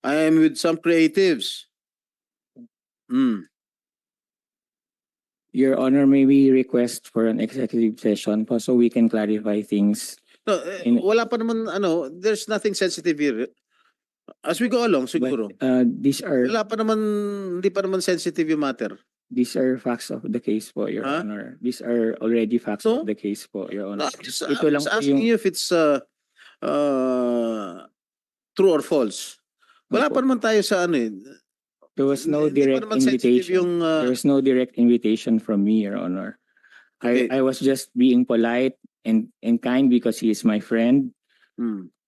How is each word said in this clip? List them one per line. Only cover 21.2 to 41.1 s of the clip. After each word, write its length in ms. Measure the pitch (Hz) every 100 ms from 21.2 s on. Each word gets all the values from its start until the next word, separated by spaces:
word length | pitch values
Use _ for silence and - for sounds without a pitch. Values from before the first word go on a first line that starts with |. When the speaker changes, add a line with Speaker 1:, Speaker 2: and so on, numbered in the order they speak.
Speaker 2:
Honor. 340 | 208 104 113 -
These 180 | 123 123
are 380 | 120 120 113 -
already 400 | 110 117 110 117
facts 240 | - 104
Speaker 1:
So? 160 | 220 247
Speaker 2:
of 60 | 330
the 80 | 107
case 300 | 104 104 -
po, 240 | 104 95
Your 240 | 98 98
Honor. 100 | 101
Speaker 1:
No, 60 | 147
I'm 100 | -
just, 220 | - -
Speaker 2:
Ito 160 | 156 143
Speaker 1:
I'm 140 | 151
Speaker 2:
lang 80 | 147
Speaker 1:
just 80 | -
Speaker 2:
po 60 | 220
Speaker 1:
asking 200 | 143 139
Speaker 2:
yung 40 | 226
Speaker 1:
you 60 | 226
if 60 | 190
it's, 240 | - -
uh, 320 | 175 156 139 - _ _ _ - _
uh, 1300 | 151 147 147 131 131 127 123 120 113 110 98 87 - _ _ _ _ _ _ -
true 140 | 190
or 80 | 156
false. 560 | - 151 113 - - - _ _ _ _ _
Wala 240 | 214 285
Speaker 2:
Opo. 80 | 277
Speaker 1:
pa 20 |
naman 200 | 262 247
tayo 180 | 220 220 190
sa 180 | 196
ano 120 | 175 151
eh. 160 | 113 95 123 135 _ _ _ _ _
Speaker 2:
There 160 | - 139
was 160 | 139 156
no 240 | 147 151
Speaker 1:
Hindi 80 | 135
pa 80 | 135
Speaker 2:
direct 180 | 131 110
Speaker 1:
naman 80 | 113
sensitive 220 | 131 127 123 120 123
Speaker 2:
invitation. 80 |
Speaker 1:
yung, 160 | 185 180 170
uh, 220 | 165 160
Speaker 2:
There 100 | 127
was 140 | 127 139
no 100 | 139
direct 320 | 135 127 127 -
invitation 600 | 120 117 110 107 - 110
from 240 | - 104
me, 240 | 101 110 101
Your 100 | 101
Honor. 400 | 90 92 95 - _ _ _ - _ _
I, 80 | 120 123
Speaker 1:
Okay. 20 | 120
Speaker 2:
I 100 | 131
was 200 | 131 131
just 320 | 135 135 -
being 320 | 123 127 123 123
polite 480 | 117 117 120 131 - _ _ 113
and, 240 | 113 113 _ 117
and 160 | 117
kind 240 | 127 127 135
because 320 | 123 117 107
he 100 | 113
is 140 | 104
my 160 | 113 107
friend. 560 | - 113 117 139 131